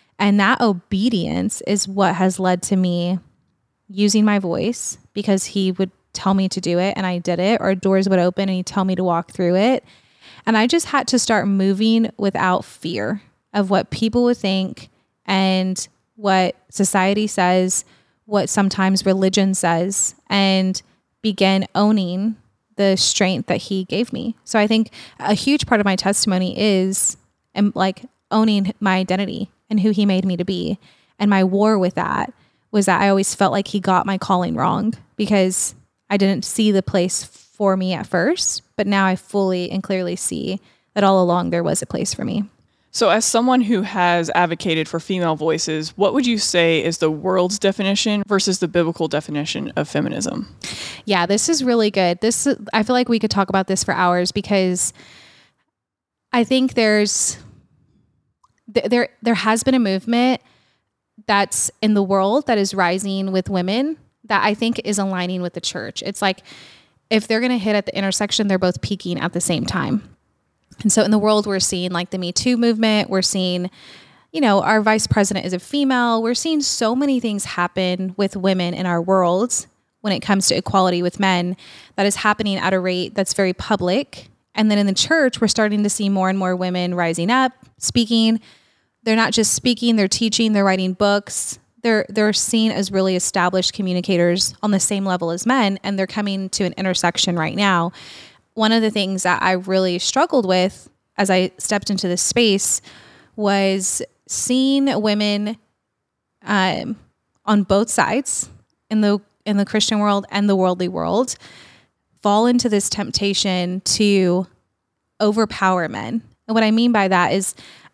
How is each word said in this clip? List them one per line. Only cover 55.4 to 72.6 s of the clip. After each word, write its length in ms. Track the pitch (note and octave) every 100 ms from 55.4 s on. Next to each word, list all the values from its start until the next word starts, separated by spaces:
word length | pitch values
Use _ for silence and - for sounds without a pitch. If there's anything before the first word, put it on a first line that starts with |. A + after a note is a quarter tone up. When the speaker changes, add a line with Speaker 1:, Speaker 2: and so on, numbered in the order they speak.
| _ _ _ _ _ _ _ _ _
Speaker 1:
I 120 | B3
think 320 | A3+ C4 B3+ -
there's, 600 | A3 G#3+ G#3 - - - - - _ _ _ _ _ _ _ _ _ _ -
th-, 180 | A3 -
there, 200 | A#3+ - -
there 120 | A3+ G#3
has 280 | G#3+ A3
been 120 | C4+ B3+
a 40 |
movement 640 | G#3 F#3+ A3+ A#3 B3+ B3+ - _ _ _ _ _ _ - -
that's 460 | G3+ G3 - - -
in 140 | G#3+ G#3
the 80 |
world 440 | F#3+ G3 G3 B3+ D4
that 120 | A3
is 140 | G3
rising 580 | F#3+ F3 F#3+ G3 F#3+ F#3+
with 180 | F#3+ -
women 480 | F#3+ F3+ A3+ C#4+ D#4 _ _ -
that 180 | G#3
I 100 | G#3+
think 280 | G#3 A3+ A#3
is 160 | - G3+
aligning 420 | G3 F#3 F3+ F#3
with 120 | F3
the 80 | F3
church. 420 | - - G#2 -
It's 180 | - G3
like, 200 | G3 F#3+ - - - - _ _ _
if 180 | A3 G#3+
they're 140 | A3
gonna 160 | B3 B3
hit 180 | G3+ G#3
at 100 | -
the 120 | -
intersection, 500 | G3 - G#3 - G3+
they're 100 | F#3+
both 240 | F#3 -
peaking 380 | - G3 F3+ F3
at 140 | F3
the 80 | F3+
same 240 | - D#3 -
time. 440 | F3+ - G#3 - _ _ _ _ _ _ -
And 100 | G#3+
so 120 | A3
in 80 | G#3+
the 80 | G#3+
world, 260 | G#3+ G#3+ G#3
we're 140 | F#3+
seeing, 320 | - F#3 F3+
like, 180 | F3 F3+
the 80 | F#3+
Me 140 | F3
Too 260 | - B3+
movement. 520 | A#3+